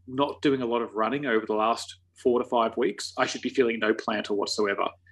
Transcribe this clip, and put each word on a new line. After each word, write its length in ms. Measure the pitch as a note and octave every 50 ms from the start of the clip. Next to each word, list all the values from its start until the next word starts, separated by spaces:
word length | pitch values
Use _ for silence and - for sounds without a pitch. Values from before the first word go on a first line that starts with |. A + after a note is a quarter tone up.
| _
not 340 | B2+ B2+ C3 C#3+ C#3 - -
doing 200 | - D3 C3+ C3
a 40 | B2
lot 140 | A#2 A#2 A#2
of 120 | A#2 G#2 G2+
running 320 | G#2+ A2 A2 C3+ C#3+ C#3+
over 180 | B2+ A2 A2 G#2+
the 100 | G#2+ A2
last 420 | G#2+ G#2+ A2+ A#2 - - - - - _ _ _
four 240 | - - C3 A#2+ A#2+
to 20 | A#2 -
five 280 | B2+ A#2 A2+ A2+ -
weeks, 360 | A#2 C3+ F#3+ G3 - - - - B2+
I 80 | B2+
should 160 | - - A#2+
be 80 | - B2
feeling 280 | - C3+ B2 A#2 A2+ A2+
no 140 | G#2+ G#2+ A2
plantar 360 | - - A#2 A2 G#2 - -
whatsoever. 560 | G#2 G2 F#2+ - - - G#2 G2 G2+ G2+ - - - _ _ -